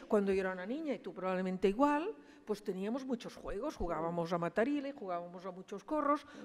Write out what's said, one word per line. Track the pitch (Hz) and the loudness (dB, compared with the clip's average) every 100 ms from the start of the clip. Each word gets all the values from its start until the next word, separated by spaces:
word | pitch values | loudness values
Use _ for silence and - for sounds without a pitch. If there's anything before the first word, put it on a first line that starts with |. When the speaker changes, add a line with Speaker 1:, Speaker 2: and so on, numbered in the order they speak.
| - | 2
Speaker 1:
Cuando | 214 196 | 2 4
yo | 196 | 2
era | 190 | 2
una | 180 185 | -2 -4
niña, | 277 320 226 | -4 -2 -4
y | |
tú | - | -6
probablemente | 175 185 185 185 185 196 | -4 0 2 0 2 4
igual, | 202 285 294 359 - - - - | 6 4 4 0 -6 -14 -16 -6
pues | 214 | -4
teníamos | - 185 196 254 262 | -2 -4 -2 -2 -2
muchos | 233 170 - | -4 -4 -10
juegos, | - 185 240 - | -6 -4 -4 -4
jugábamos | - 160 165 175 165 | -2 0 0 0 0
a | 175 | 0
matarile, | 170 165 240 294 277 | 2 2 2 2 -2
jugábamos | 277 196 175 175 180 190 | -6 -4 -4 -4 -8 -10
a | |
muchos | 185 185 202 | -10 -10 -10
corros, | - 208 226 294 | -2 2 4 2
Speaker 2:
Sí. | - - | 0 -14